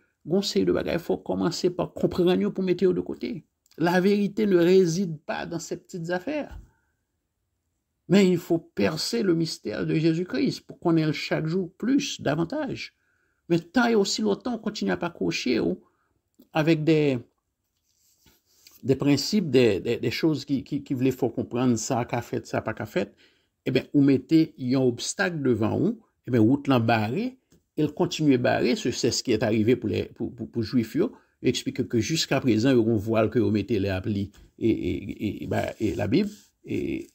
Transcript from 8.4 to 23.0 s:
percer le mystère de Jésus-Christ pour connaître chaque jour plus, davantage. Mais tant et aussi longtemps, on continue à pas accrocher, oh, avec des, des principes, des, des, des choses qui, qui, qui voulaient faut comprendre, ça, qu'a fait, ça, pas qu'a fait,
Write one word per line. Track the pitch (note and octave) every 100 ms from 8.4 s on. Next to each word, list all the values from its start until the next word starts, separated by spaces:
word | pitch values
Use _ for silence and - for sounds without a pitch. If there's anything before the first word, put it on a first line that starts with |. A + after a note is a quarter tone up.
| - E3
percer | - - G3 D#3+ - A#3
le | G3
mystère | E3 D#3+ - - - D#3+
de |
Jésus-Christ | D#3+ E3 D#3+ F3+ B3+ B3+ -
pour | - -
connaître | E3+ E3 D#3
chaque | D3+ - D3+ D#3
jour | F#3 E3+
plus, | - G#3+ C#4 - -
davantage. | A#2 D#3 E3 D#4 C4+ A2 - _ _ _ _ _ -
Mais | E3+
tant | - B3+ A#3
et |
aussi | A3 G3 -
longtemps, | G#3+ G3 B3+
on | A#3
continue | G3+ - F#3+
à | F3
pas | F3
accrocher, | - F3+ - B3+ A3+
oh, | E3+ F#3 _ _ _ _ _ _ _
avec | D#3+ D#3 D#3
des, | D#3 D#3 D3 A#2+ - _ _ _ _ _ _ _ _ _ _ _ _ _ - -
des | A#2
principes, | C3+ C#3+ C#3+ - G#3 D#3+
des, | C3 A#2 F2+
des, | G2+ G#2+
des | A#2
choses | - D#3+ C#3+
qui, | - C3+
qui, | - D3
qui | -
voulaient | C3 C3
faut | C3 A#2+
comprendre, | - - A#2+ B2+ A2+
ça, | - A#2+
qu'a | A#2+ A#2+
fait, | - A#2+ -
ça, | A#2+
pas | A2+
qu'a | A2 A2
fait, | F#3